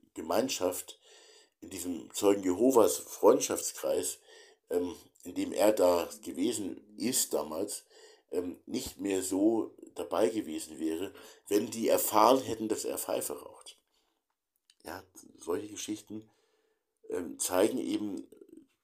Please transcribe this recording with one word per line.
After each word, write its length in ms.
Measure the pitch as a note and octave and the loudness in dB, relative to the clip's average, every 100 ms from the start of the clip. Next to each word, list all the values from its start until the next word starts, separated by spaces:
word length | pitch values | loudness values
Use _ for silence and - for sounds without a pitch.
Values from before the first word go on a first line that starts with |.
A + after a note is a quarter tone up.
| _ | _
Gemeinschaft, 880 | - D#2+ F#2+ C3 - F#2 - - - - - - - _ _ | -10 -2 -2 0 0 -2 -2 -10 -16 -20 -20 -20 -20 _ _
in 80 | E2+ | -14
diesem 440 | F#2 F2+ E2 - | -10 -6 -6 -8
Zeugen 300 | - G2+ G2+ | 0 4 4
Jehovas 540 | F#2 F2+ B2+ A#2+ G2 - | 2 2 6 8 6 4
Freundschaftskreis, 1200 | - - G2 - - F#2+ - - - D#2+ - - _ - - _ - | -8 4 6 6 4 -2 -4 -6 -2 -2 -2 -8 _ -20 -20 _ -4
ähm, 260 | F2+ F2 E2 - _ | -2 -2 -8 -18 _
in 120 | F2+ F2+ | -10 -6
dem 180 | F#2 | -4
er 180 | - G#2 | 2 2
da 360 | G#2+ F2+ E2+ E2 - | 6 4 4 0 -8
gewesen 580 | F2 D#2+ G#2+ G#2+ F#2 - - - | -10 -2 -2 -2 -6 -10 -16 -6
ist 360 | B2+ - - | -2 -2 -2
damals, 520 | D2 D2 D#2 G#2+ - - - - - _ | -2 -4 -6 -6 -10 -14 -20 -20 -20 _
ähm, 280 | F2+ F2+ - - | -6 -4 -8 -8
nicht 340 | B2+ - - | -8 -8 -6
mehr 220 | G2 F#2+ | -2 -2
so 540 | F#2 F#2+ G#2+ A2+ - - - - | 0 4 4 4 -2 -8 -14 -10
dabei 340 | E2+ E2+ A2+ | -4 2 2
gewesen 500 | G#2+ E2+ D#2+ D#2 D2 | 0 -6 -8 -10 -6
wäre, 340 | D#2+ E2 G2 - - - - | -4 -2 -6 -10 -20 -14 0
wenn 220 | G#2 A2+ | 0 0
die 160 | A2+ F#2+ | -2 2
erfahren 540 | F#2 - G#2+ A2 C3+ | 2 4 6 6 6
hätten, 260 | A2+ A2+ G#2+ | 2 -4 -2
dass 180 | G2+ - | -4 -4
er 120 | - | -6
Pfeife 440 | - - - - | -4 -4 -4 -8
raucht. 360 | - - - - _ _ _ _ _ _ _ _ _ _ | -12 -18 -20 -20 _ _ _ _ _ _ _ _ _ _
Ja, 200 | - F#2 - - - - | -14 -14 -16 -20 -20 -12
solche 300 | E2 G2+ G#2 | -6 -4 -6
Geschichten, 640 | G2 - G#2+ - A2 A2 _ _ _ _ _ _ _ - | -10 -8 -10 -10 -14 -16 _ _ _ _ _ _ _ -10
ähm, 300 | F2 E2+ - | -8 -6 -6
zeigen 380 | - F2+ G#2+ B2+ | -2 2 2 2
eben, 500 | - G#2 G#2 F2 - - - - _ _ | -4 -4 -4 -8 -12 -20 -20 -20 _ _